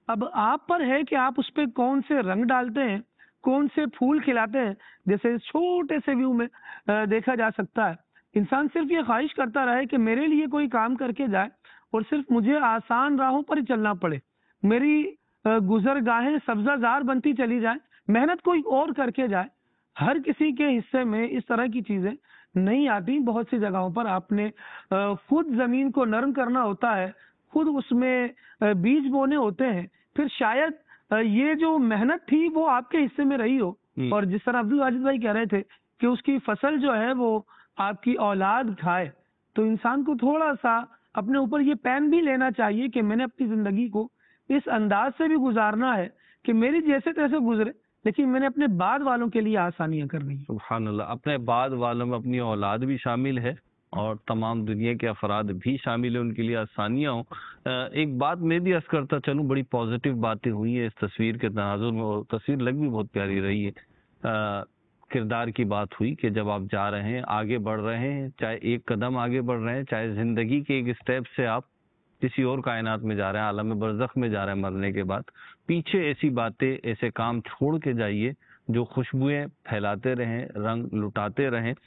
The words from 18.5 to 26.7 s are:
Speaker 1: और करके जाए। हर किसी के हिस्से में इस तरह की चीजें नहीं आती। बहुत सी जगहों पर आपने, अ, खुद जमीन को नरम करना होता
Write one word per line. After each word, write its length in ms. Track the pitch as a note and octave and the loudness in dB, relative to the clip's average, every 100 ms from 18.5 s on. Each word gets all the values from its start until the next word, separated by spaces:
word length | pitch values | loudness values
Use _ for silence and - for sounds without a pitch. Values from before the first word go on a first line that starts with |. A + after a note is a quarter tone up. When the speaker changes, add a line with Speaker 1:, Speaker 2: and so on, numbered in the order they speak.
| E4+ | 2
Speaker 1:
और 300 | C#4 C4 D#4+ | 2 2 2
करके 340 | C4+ B3 - B3+ | 0 -2 0 0
जाए। 220 | F#3 F#3 _ _ _ _ - | 0 -2 _ _ _ _ -2
हर 240 | E3 C#4+ | 0 0
किसी 320 | C4+ - D4+ | 0 0 0
के 140 | B3+ D4 | 2 2
हिस्से 360 | A#3+ - C4 | 0 0 0
में 240 | A#3+ G#3+ A#3 | 0 0 -2
इस 200 | B3+ - | -4 -2
तरह 200 | A#3 B3 | -2 0
की 140 | A#3 | -2
चीजें 300 | G#3 G3 F#3+ C#4 _ - _ F#3 | -2 -2 -2 -4 _ -20 _ 0
नहीं 300 | F#3+ C4 C#4+ | 2 4 2
आती। 300 | G3+ F3 D4 | 0 0 0
बहुत 300 | A#3+ A3+ A3+ | 0 0 -2
सी 80 | A#3+ | -2
जगहों 320 | G3+ F#3 F#3 | 0 0 -2
पर 140 | F3 A3 | -2 -2
आपने, 380 | F#3 F3 G3+ G#3+ | -2 0 -2 -2
अ, 680 | - - - - F#3+ G3+ G3 - | -6 -18 -14 -4 0 0 -2 0
खुद 240 | D4+ D#4+ A#3 | 2 2 0
जमीन 340 | B3 B3+ C4+ | 2 2 2
को 140 | C#4 A#3 | 2 2
नरम 260 | G#3+ C#4 | 2 0
करना 300 | C4+ A#3+ B3+ | 0 0 0
होता 300 | A3 | 0